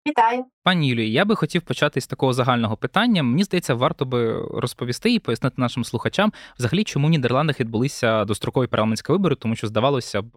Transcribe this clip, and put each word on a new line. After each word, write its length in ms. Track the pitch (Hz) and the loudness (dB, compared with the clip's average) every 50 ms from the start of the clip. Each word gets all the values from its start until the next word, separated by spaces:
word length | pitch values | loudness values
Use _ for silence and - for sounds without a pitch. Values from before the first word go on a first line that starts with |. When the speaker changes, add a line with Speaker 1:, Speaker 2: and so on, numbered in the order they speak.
| - | -6
Speaker 1:
Вітаю. 380 | 294 302 - - - 240 254 254 - _ _ - | -2 2 4 4 4 2 0 -4 -8 _ _ 0
Speaker 2:
Пані 240 | 175 185 175 147 | 0 2 2 2
Юлію, 220 | 131 123 117 110 110 | 0 0 0 0 0
я 160 | 110 147 196 | 2 2 2
би 100 | 208 214 | 2 2
хотів 260 | - 160 - - 175 | 0 0 -2 -2 -2
почати 400 | - - - - 151 147 - 139 | -2 -2 -2 0 0 0 0 -2
з 60 | - | -6
такого 260 | - - - 139 131 127 | -6 -4 -2 0 0 2
загального 440 | 127 120 131 123 120 113 107 110 | 2 2 2 2 2 2 0 -2
питання. 460 | - - - - 190 233 247 214 170 139 | -4 -4 -2 0 2 2 4 4 2 2
Мені 200 | 120 120 170 196 | 2 2 2 0
здається, 300 | - - 175 - - 131 | 0 0 -2 0 0 0
варто 320 | 117 131 160 170 - 135 | 0 0 0 0 -2 -4
би 420 | 127 127 120 117 113 110 - - - - | -2 0 0 0 0 -2 -4 -6 -6 -6
розповісти 600 | - - 120 - - 127 123 120 - - 233 247 | -4 -4 -4 -4 -4 -6 -6 -4 -2 0 0 0
і 60 | 214 | 0
пояснити 360 | - - 117 - - 131 - | 0 -2 -2 0 -2 -2 -2
нашим 260 | - 127 120 - 123 113 | -2 -2 -2 -2 -4 -6
слухачам, 500 | - - 117 - 113 - - 202 214 - - - - - - | -4 -4 -4 -4 -2 0 2 0 0 0 -4 -14 -18 -8 -4
взагалі, 240 | 123 113 160 190 214 | -2 0 0 0 -2
чому 240 | - - 143 143 | -2 -2 0 2
в 20 | 156 | 2
Нідерландах 500 | 165 151 123 117 123 135 160 156 139 - | 2 2 2 2 0 0 0 0 0 -2
відбулися 640 | 127 113 113 110 127 143 - - - 113 110 110 104 | -2 -2 -2 -2 -2 -2 -2 -2 0 2 2 2 0
дострокові 420 | 104 104 - - - - 139 127 | 0 -2 -4 -4 -2 0 0 0
парламентські 440 | - - 110 110 110 110 - - - | 0 0 0 2 0 0 -2 -2 0
вибори, 240 | 147 202 196 160 139 | 0 2 2 0 0
тому 200 | - - 113 113 | -2 -2 -4 -4
що, 120 | - - | -4 -4
здавалося 540 | 107 107 110 117 139 143 123 - - - 101 | -4 -2 0 0 2 0 0 -4 -4 -6 -6
б, 40 | 101 117 _ | -6 -8 _